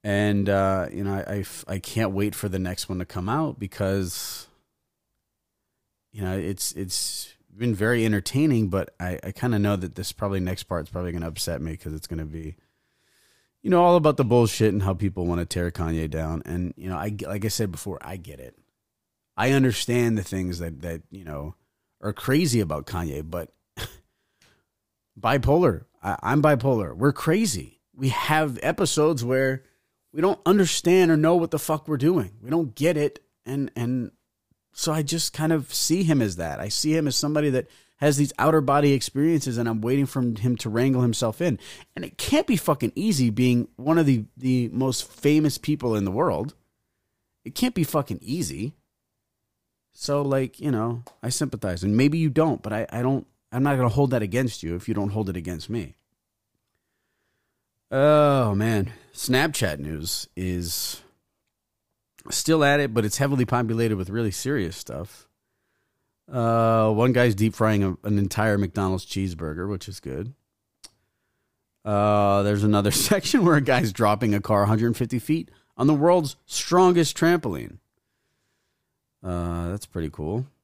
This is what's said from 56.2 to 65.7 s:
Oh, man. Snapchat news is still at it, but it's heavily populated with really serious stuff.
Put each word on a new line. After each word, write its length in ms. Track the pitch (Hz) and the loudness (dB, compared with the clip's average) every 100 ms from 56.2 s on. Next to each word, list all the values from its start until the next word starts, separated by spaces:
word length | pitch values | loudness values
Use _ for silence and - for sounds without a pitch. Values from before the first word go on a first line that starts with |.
| _ _ _ _ _ _ _ _ _ _ _ _ _ _ _ _ _ | _ _ _ _ _ _ _ _ _ _ _ _ _ _ _ _ _
Oh, 640 | 131 147 151 147 135 113 101 | 2 4 6 6 4 2 2
man. 360 | 113 107 92 - _ | 2 0 -2 -8 _
Snapchat 640 | - - 127 160 143 98 73 | -10 0 2 2 0 -2 -2
news 500 | 73 78 85 - - | -8 -8 -6 -8 -10
is 640 | - 92 90 85 - - - - _ _ _ _ _ _ _ _ _ _ _ - | -6 -4 -4 -4 -6 -8 -10 -18 _ _ _ _ _ _ _ _ _ _ _ -8
still 360 | - - 160 | -4 2 4
at 160 | 143 143 | 4 4
it, 120 | 139 | 2
but 120 | 113 | 0
it's 140 | 104 - | 0 0
heavily 260 | 139 139 | 0 2
populated 500 | 117 123 113 113 117 101 | 2 2 0 0 0 0
with 140 | 90 | -4
really 220 | 110 113 | -2 -4
serious 440 | 90 127 139 85 - | -4 -4 -2 -4 -6
stuff. 520 | - 65 - - _ _ _ _ _ | -12 -10 -12 -16 _ _ _ _ _